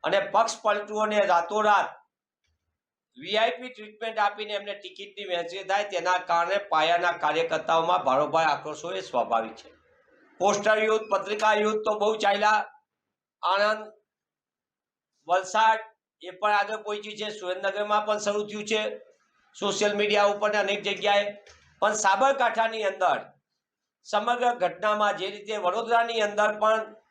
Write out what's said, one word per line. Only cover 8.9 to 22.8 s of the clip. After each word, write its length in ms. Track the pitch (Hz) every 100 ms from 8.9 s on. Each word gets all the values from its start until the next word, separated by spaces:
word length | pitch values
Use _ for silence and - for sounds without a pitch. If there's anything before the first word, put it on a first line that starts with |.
| 190
એ 40 |
સ્વાભાવિક 540 | 185 123 110 117 113 -
છે. 140 | - - _ _ _ _ _ _
પોસ્ટર 440 | 190 208 208 214
યુદ્ધ, 220 | 220 220 220
પત્રિકા 420 | 196 190 208 214
યુદ્ધ 280 | 208 214 214
તો 160 | 220 208
બહુ 160 | 202 220
ચાલ્યા. 500 | 202 202 214 214 - - _ _ _ _ _ _
આણંદ, 520 | 170 190 208 214 214 - _ _ _ _ _ _ _ _ _ _ _ _ -
વલસાડ 520 | 185 185 214 220 220 - _ _ _
એ 100 | 175
પણ 200 | - 208
આગળ 260 | 208 202 220
પહોંચ્યું 400 | 208 208 208 208
છે, 220 | 214 208
સુરેન્દ્રનગરમાં 680 | 185 185 196 196 208 208 208
પણ 120 | 208
શરૂ 300 | 208 208 208
થયું 160 | 214
છે 360 | 208 214 214 - - _ _ _ _ -
સોશિયલ 360 | 202 - 208 208
મીડિયા 280 | 208 208
ઉપર 280 | 202 208 208
ને 60 | 208
અનેક 240 | 196 202
જગ્યાએ. 560 | 202 202 202 202 202 - - - _ _
પણ 140 | 208
સાબરકાંઠાની 880 | 208 196 196 269 277 240 226 220 220